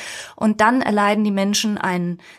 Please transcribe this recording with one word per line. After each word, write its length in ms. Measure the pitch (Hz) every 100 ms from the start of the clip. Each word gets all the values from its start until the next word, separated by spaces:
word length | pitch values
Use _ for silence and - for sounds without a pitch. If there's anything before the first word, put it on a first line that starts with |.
| - - - -
Und 240 | 220 214
dann 200 | 220 254
erleiden 440 | - 208 202 214 214
die 60 |
Menschen 460 | 196 196 208 214 208
einen 440 | 185 180 175 175 -